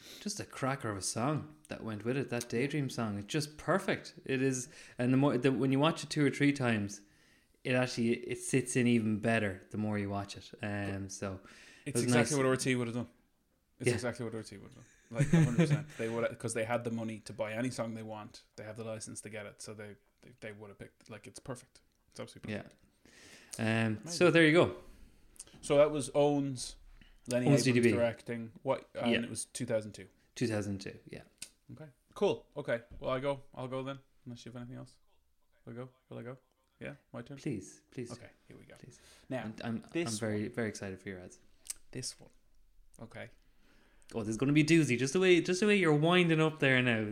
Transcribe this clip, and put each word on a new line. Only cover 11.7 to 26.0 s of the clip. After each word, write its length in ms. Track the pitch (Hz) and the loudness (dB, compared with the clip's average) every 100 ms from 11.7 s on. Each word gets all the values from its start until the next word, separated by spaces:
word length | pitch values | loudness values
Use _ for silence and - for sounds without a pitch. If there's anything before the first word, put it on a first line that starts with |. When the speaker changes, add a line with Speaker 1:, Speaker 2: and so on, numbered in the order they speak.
| - - | -16 -6
Speaker 1:
it 60 | |
Speaker 2:
It's 40 | 120 | -2
Speaker 1:
was 80 | |
Speaker 2:
exactly 320 | 120 120 117 143 | 2 4 4 2
Speaker 1:
nice. 80 | |
Speaker 2:
what 60 | 131 | 2
R 60 | 131 | 2
T 180 | 135 123 | 0 -2
would 120 | 117 | -2
have 80 | 120 | -6
done. 120 | 120 _ _ _ _ _ _ - | -8 _ _ _ _ _ _ -2
It's 80 | 120 | 0
Speaker 1:
Yeah. 60 | 117 | 0
Speaker 2:
exactly 280 | 120 113 113 | -2 -6 -8
what 100 | 113 | -8
R 80 | |
T 140 | 107 101 | -10 -16
would 80 | 107 | -18
have 100 | - | -20
done. 80 | - _ - | -20 _ -6
Like, 200 | 117 147 | 0 4
a 100 | 170 | 6
hundred 140 | 139 117 | 4 4
percent. 280 | 156 139 104 | 4 2 -2
Speaker 1:
<laughs> 60 | - | -6
Speaker 2:
They 100 | 113 | -4
would, 300 | 117 113 117 | 0 -2 -2
'cause 140 | 117 | -6
they 100 | 117 | -4
had 200 | 110 120 | -2 -2
the 80 | 117 | -2
money 280 | 117 113 107 - | -4 -6 -8 -10
to 80 | |
buy 180 | 104 107 | -6 -6
any 160 | 110 127 | -4 -4
song 240 | 120 113 | -4 -6
they 100 | 110 | -6
want. 380 | 110 107 104 - _ - | -10 -12 -12 -18 _ -16
They 80 | |
have 140 | 107 110 | -12 -10
the 60 | 113 | -8
license 360 | 110 104 104 | -10 -10 -14
to 80 | 110 | -12
get 160 | 107 104 | -12 -12
it, 160 | - | -14
so 120 | - | -14
they, 220 | 107 104 101 _ _ | -14 -14 -16 _ _
they, 60 | 117 117 | -20 -16
they 120 | 110 | -16
would 160 | 104 104 | -14 -16
have 100 | 98 | -16
picked, 300 | 110 _ - | -18 _ -20
like, 180 | 107 - | -18 -18
it's 120 | - | -16
perfect. 420 | - 120 - _ _ _ _ | -12 -12 -14 _ _ _ _
It's 80 | - | -14
absolutely 340 | 120 - - | -14 -12 -8
Speaker 1:
Yeah. 80 | 104 | -8
Speaker 2:
perfect. 160 | - _ _ _ _ - - - - - | -10 _ _ _ _ -20 -20 -20 -14 -4
Speaker 1:
Um, 380 | 110 113 113 107 - | 0 2 0 -2 -4
so 140 | - 175 | 4 6
Speaker 2:
Amazing. 60 | |
Speaker 1:
there 120 | 160 160 | 8 8
you 80 | |
go. 180 | 165 139 - - - - - - - - - | 8 4 2 -14 -20 -20 -20 -20 -20 -20 -10
Speaker 2:
So 160 | - 143 | 4 6
that 140 | 151 | 6
was 180 | 151 | 4